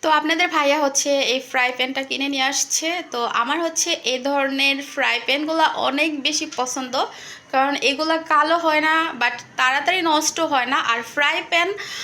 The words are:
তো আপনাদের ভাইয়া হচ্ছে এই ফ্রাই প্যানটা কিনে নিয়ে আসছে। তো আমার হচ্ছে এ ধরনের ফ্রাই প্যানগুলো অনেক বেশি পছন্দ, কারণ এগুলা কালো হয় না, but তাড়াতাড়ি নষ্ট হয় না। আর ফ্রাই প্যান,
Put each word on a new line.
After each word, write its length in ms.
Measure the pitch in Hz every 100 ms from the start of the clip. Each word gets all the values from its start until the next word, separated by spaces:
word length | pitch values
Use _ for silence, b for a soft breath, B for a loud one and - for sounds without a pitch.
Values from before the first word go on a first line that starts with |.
তো 80 | 320
আপনাদের 380 | 311 302 330 349
ভাইয়া 320 | 320 285 294
হচ্ছে 300 | 285 269 294 277
এই 200 | 233 254
ফ্রাই 320 | 254 262 247 254
প্যানটা 260 | 254 269
কিনে 260 | 269 254 277
নিয়ে 140 | 277
আসছে। 600 | 262 277 - - 320 349 -
তো 140 | 247 233
আমার 360 | - 240 311
হচ্ছে 360 | 330 320 339 320
এ 160 | - 254
ধরনের 580 | 254 285 277 269 277 269
ফ্রাই 380 | 285 - 247 233 233
প্যানগুলো 380 | 269 302 320
অনেক 580 | 311 - 240 269 320 302
বেশি 300 | 269 302 311 302
পছন্দ, 500 | 254 269 254 254 415 B B B B
কারণ 240 | 269 269 285
এগুলা 420 | 247 277 311 320
কালো 400 | 320 302 302 330
হয় 240 | 330 302
না, 320 | 311 320 330 233
but 140 | 240 247 - -
তাড়াতাড়ি 440 | 254 269 302 370
নষ্ট 380 | 330 311 311 -
হয় 260 | 320 277 240
না। 100 | 277
আর 280 | 269 233
ফ্রাই 400 | 233 - 285 330 349
প্যান, 240 | 339 349 415 B B